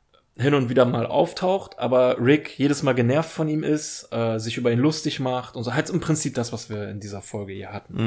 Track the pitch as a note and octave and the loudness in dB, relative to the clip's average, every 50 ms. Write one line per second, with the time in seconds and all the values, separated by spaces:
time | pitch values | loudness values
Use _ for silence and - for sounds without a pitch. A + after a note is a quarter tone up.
0 | _ _ _ _ _ _ _ - A#2+ C#3+ D3 C#3+ C3 A#2 B2 C3 B2 A#2+ - A#2+ | _ _ _ _ _ _ _ -2 2 2 4 4 2 4 4 4 4 4 4 0
1 | A2+ - - D3+ E3+ E3+ - - F#3+ F#3 F#3+ G3 F#3 - - - B2 B2 B2+ B2+ | 0 0 2 2 2 2 0 -2 0 0 0 0 -2 -6 -8 -4 -2 2 4 4
2 | B2+ B2 B2+ A2+ A#2+ B2+ D3 D3+ D3+ - - - C3 C#3+ C#3+ C#3 - C#3 B2+ B2+ | 4 4 4 2 4 4 4 4 2 -2 -4 0 2 2 2 2 2 0 2 2
3 | A#2+ A#2 C3 D3+ D#3+ - - - D#3+ D#3 D3+ D#3 - - D3+ D3+ D3+ - - - | 4 2 2 2 0 -2 -4 -4 -2 -2 -2 -2 0 0 0 0 0 -4 -8 -8
4 | - - - A#2 A#2 A2+ A2+ A2 A2 A2+ A2 C3 B2 A#2+ A#2 A#2 C3 D#3 D#3 D#3 | -10 -8 -4 -2 -2 0 -2 -2 -4 -4 -4 -2 0 2 2 4 4 2 2 0
5 | - D#3+ - - C3+ B2+ B2+ B2 B2 - - C3 A2+ A#2+ A#2 D3 D#3 - - E3 | -2 -4 -4 -2 -4 -2 -2 -4 -6 -8 -10 -8 -6 -4 -2 -2 -2 -2 -2 -4
6 | - - D#3 D3+ - C#3+ - B2+ A#2 - - G#2+ - - A2 G#2 G#2 G2 G2 G#2 | 0 0 0 0 0 -4 -4 -4 -6 -4 -6 -10 -10 -8 -8 -8 -8 -8 -10 -10
7 | F#2+ G2+ G2+ G2 - - - G#2+ G2+ G2 F#2+ G2+ G2 F#2+ G2 G2+ - - - - | -10 -10 -12 -12 -12 -12 -10 -10 -10 -10 -12 -12 -12 -12 -14 -14 -14 -10 -6 -2
8 | A2+ | 0